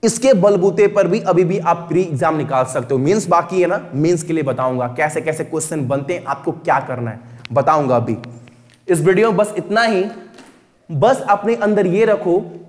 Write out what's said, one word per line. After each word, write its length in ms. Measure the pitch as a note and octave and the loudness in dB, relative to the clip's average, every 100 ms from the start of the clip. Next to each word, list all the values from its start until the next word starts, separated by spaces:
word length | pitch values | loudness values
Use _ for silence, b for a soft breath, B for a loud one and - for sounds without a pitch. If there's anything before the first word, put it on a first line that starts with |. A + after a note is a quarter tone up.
इसके 300 | A3+ - C4 A#3 | 0 2 4 4
बलबूते 520 | G3+ G3+ F#3+ F#3 G3+ | 4 4 2 2 2
पर 200 | G3+ F#3+ | 4 2
भी 120 | G3+ | 0
अभी 220 | F3+ F3 | 2 2
भी 140 | F3 E3+ | 2 0
आप 260 | E3+ E3+ - | 0 -2 -2
प्री 120 | E3+ | -2
एग्जाम 340 | F#3 C#3+ E3 D#3 | -2 0 0 -2
निकाल 280 | B2 C3 B2+ | -2 -2 -2
सकते 280 | C#3+ A#2 | -4 -2
हो। 60 | C3+ | 0
Means 280 | C#3 G#3+ F3+ | 2 0 2
बाकी 340 | F3 F3 F#3 | 0 0 0
है 60 | F3 | 0
ना, 140 | G3+ - | 0 -4
Means 300 | C3 D#3+ F3 | -2 0 0
के 100 | D#3+ | -2
लिए 100 | E3 | -2
बताऊंगा 440 | C3+ B2 B2+ B2+ B2 A#2+ | -2 -2 -2 -2 -4 -2
कैसे 240 | D3+ D3+ | -2 -2
कैसे 220 | D3 D#3 | -4 -6
question 440 | D3+ D#3+ D3+ D#3+ B2+ | -4 -6 -4 -4 -2
बनते 260 | C#3 C#3 | -4 -4
हैं, 100 | F3 - | -6 -6
आपको 260 | C#3+ - | -6 -6
क्या 260 | - - D3+ | -6 0 0
करना 300 | F3+ B2 A#2 | 0 -8 -8
है, 80 | G#2 B B B | -10 B B B
बताऊंगा 420 | A#2+ C3+ D#3 C#3 B2 | 0 2 2 4 2
अभी 220 | A2+ A2 - B B B B B - | 0 -6 -8 B B B B B -2
इस 140 | F3 | 2
video 280 | D#3 F#3+ A3+ | 4 4 2
में। 80 | G3+ | 2
बस 160 | G#3 - | 0 -2
इतना 240 | E3+ G#3+ | -2 0
ही। 220 | A3+ F#3+ G3+ - - B B B B B _ | 2 0 -2 -6 -20 B B B B B _
बस 360 | D#3 G#3+ C4 - | 2 2 2 0
अपने 260 | G3+ G#3 A#3 | 0 0 0
अंदर 300 | G#3+ G#3 F#3 | 2 2 2
ये 180 | F#3 A3 | 2 2
रखो 340 | G#3 F3+ F3 G#3+ - | 2 2 0 -2 -14